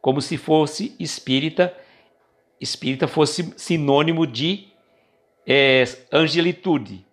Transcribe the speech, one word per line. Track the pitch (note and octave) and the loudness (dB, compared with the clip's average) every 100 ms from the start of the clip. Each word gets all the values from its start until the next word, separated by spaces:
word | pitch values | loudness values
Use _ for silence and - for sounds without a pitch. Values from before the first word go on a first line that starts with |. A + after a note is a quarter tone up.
Como | C3 C3+ | 0 -2
se | C3+ E3 | -2 -8
fosse | - D#3 D3+ - A3+ - | 0 2 2 -4 -10 -8
espírita, | E3+ - - C3 D3+ - F3+ F3+ - _ _ _ _ _ _ _ | -10 -10 -2 -2 -2 0 -2 -2 -20 _ _ _ _ _ _ _
espírita | - - - C3+ D3 | -10 -6 -6 -2 -2
fosse | - D3 - E3+ - | 2 0 0 -8 -10
sinônimo | - E3 C#3+ C#3 D#3 E3 D#3+ | -4 -2 4 4 2 0 -2
de, | A#2 D#3 G3 - _ _ _ _ _ _ _ - | -2 -4 -4 -10 _ _ _ _ _ _ _ 0
é, | C3+ C3+ C3 B2 - _ | 4 6 4 2 -4 _
angelitude. | C#3+ D#3+ D#3+ E3+ E3+ F#3+ D3+ G#2 F#2+ _ | 0 2 2 0 -2 -2 -2 -2 -16 _